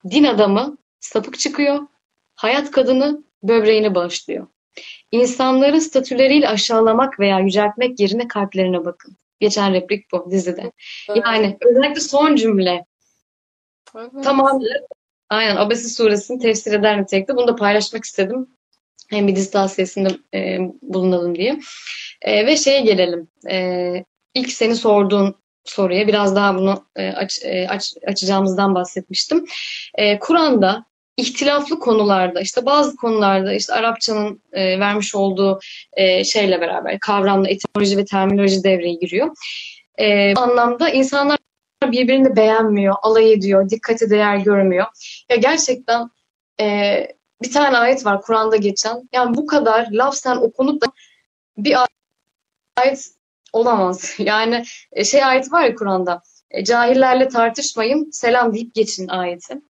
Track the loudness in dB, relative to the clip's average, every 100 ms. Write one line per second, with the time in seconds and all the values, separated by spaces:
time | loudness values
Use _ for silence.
0 | 0 2 4 4 2 2 -2 -10 _ _
1 | -6 -6 -6 -8 -6 0 0 -2 -6 _
2 | _ _ _ _ -2 -2 0 0 2 2
3 | 0 -4 _ _ 0 2 4 2 2 0
4 | -4 -8 -10 -10 -12 _ _ -20 -20 -20
5 | _ 0 0 2 2 4 4 2 0 -2
6 | -2 2 4 4 2 0 0 2 4 2
7 | 0 0 0 2 2 2 0 0 -4 0
8 | -2 -2 -6 -6 -4 -2 0 -2 -4 -10
9 | -20 -20 _ _ -2 2 0 0 -2 -8
10 | _ -8 -4 -4 -4 -8 -12 _ -20 -18
11 | -4 -2 0 0 0 2 4 4 2 -2
12 | -2 2 4 2 2 2 0 -2 -8 _
13 | _ _ _ _ _ _ _ _ _ -20
14 | -16 -6 0 2 4 2 -2 -6 -8 -20
15 | _ _ _ 0 2 2 0 -2 -4 0
16 | 2 2 -4 -2 0 0 -2 0 2 0
17 | 0 -2 -2 0 0 2 0 0 -2 -8
18 | -8 -4 -4 -4 -10 _ _ _ _ _
19 | _ -2 0 0 0 0 0 -2 -4 -2
20 | -2 -4 _ -6 -4 -4 -6 -8 -8 -2
21 | 0 0 -2 -2 -2 -4 -10 -20 -16 -16
22 | -16 -10 -2 0 2 2 2 2 4 2
23 | 0 -2 -10 _ -8 -6 -4 -4 -4 -6
24 | -12 _ _ -6 -6 -2 0 0 2 2
25 | 2 2 0 -4 _ _ -12 -4 0 2
26 | 2 2 2 2 2 2 0 -2 _ -10
27 | -8 -6 -8 -8 -6 -6 -4 -6 -8 -10
28 | -6 -4 0 0 0 0 0 0 -2 -10
29 | -8 -6 -2 -2 -2 -12 -12 -14 -10 -2
30 | 0 0 0 2 4 2 2 0 -10 _
31 | _ -8 -6 -2 0 0 -2 -4 0 2
32 | 2 2 0 -2 -4 -4 0 2 2 -2
33 | -2 0 2 2 0 -4 -4 -2 -2 -2
34 | -4 -4 -6 -10 _ -4 -2 0 0 -2
35 | -4 -2 -2 0 0 -2 -8 -20 -10 -2
36 | 0 0 0 0 0 0 -2 -4 -6 -6
37 | -2 0 2 2 0 -2 -4 -2 0 0
38 | -2 0 0 2 2 2 0 0 -2 -6
39 | -4 -2 -4 -6 -16 -14 -16 -20 _ -2
40 | 0 2 2 2 2 2 2 2 0 2
41 | 0 0 0 -2 _ _ _ _ -2 0
42 | 2 4 4 4 4 4 2 2 0 0
43 | 2 4 6 4 4 2 2 -4 -2 -2
44 | 2 2 2 2 2 2 2 0 -2 _
45 | -20 -20 _ 2 2 2 -2 -4 -2 -2
46 | -4 _ _ _ _ -4 -2 0 0 -2
47 | -4 -14 _ _ -4 0 2 4 2 2
48 | 0 -2 0 0 2 2 0 -2 -6 -8
49 | -4 -2 0 -2 0 0 2 2 0 0
50 | 0 -2 -4 -2 -2 0 -2 0 -4 _
51 | _ _ _ _ _ -6 0 0 0 _
52 | _ _ _ _ _ _ _ 0 0 0
53 | -12 _ _ _ _ -2 2 2 0 -2
54 | -10 -6 -2 0 0 -4 -6 -20 _ -4
55 | 2 2 4 2 2 2 2 0 -2 -2
56 | -2 -4 _ _ _ -8 0 2 4 4
57 | 4 4 2 2 0 -2 -8 -4 -2 -2
58 | -4 -2 0 2 2 -2 -6 -2 -2 -4
59 | -8 -6 -6 -8 -14 -18 _ _